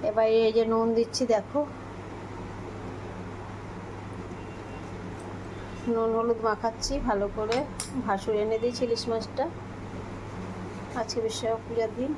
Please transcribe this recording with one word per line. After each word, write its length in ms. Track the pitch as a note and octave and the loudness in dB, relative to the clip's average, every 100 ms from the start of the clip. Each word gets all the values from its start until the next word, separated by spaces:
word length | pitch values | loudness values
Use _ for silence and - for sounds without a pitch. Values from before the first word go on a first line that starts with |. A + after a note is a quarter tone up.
| G#3+ | 2
এবার 180 | G#3+ A3 A3+ A3+ | 4 6 8 8
এই 60 | A3 | 6
যে 80 | A3 | 6
নুন 140 | A3+ A3+ A3+ | 6 6 4
দিচ্ছি, 240 | A#3 - B3 | 2 2 4
দেখো 260 | A3 G3 C#4+ D4 - - - - - - - - - - - - - - F#2 - - - - - - - - - - - - - - - F#2 - F2+ F2+ F2+ F#3 - - - - - - | 4 4 0 0 -4 -10 -10 -10 -10 -10 -8 -8 -8 -8 -8 -8 -8 -8 -8 -8 -8 -8 -8 -8 -8 -8 -10 -8 -8 -8 -8 -8 -10 -10 -8 -8 -8 -8 -8 -8 -8 -8 -8 -8 -4 0
নুন 160 | A3+ A3+ A3+ | 4 4 4
হলুদ 240 | A#3 A3+ A3+ | 4 4 2
মাখাচ্ছি 440 | A#3 A#3 A3 - C#4 B3 | 2 0 0 -2 0 2
ভালো 180 | G3+ G3+ A3 | 2 2 0
করে। 220 | G#3+ A#3+ D4 - - C4 G#3+ | 0 2 0 -4 -4 -4 0
ভাসুর 280 | G3 G#3 G#3 | 0 2 2
এনে 160 | G#3+ A3 | 2 2
দিয়েছি 200 | A#3 A#3+ B3 | 2 2 0
ইলিশ 160 | A3+ - | 0 2
মাছটা, 340 | A3+ A3 - D#4 - - - - - - - - - - - - - - B3 | 0 0 0 -2 -2 -10 -10 -8 -8 -8 -8 -8 -8 -6 -6 -8 -8 -6 -4
আজকে 180 | A3 B3 A3 | -2 0 0
বিশ্বকর্মা 340 | G#3+ A3+ A3+ - | 0 0 0 0
পূজার 240 | A3+ A3 G#3+ | 0 0 0
দিন। 140 | C4 | -2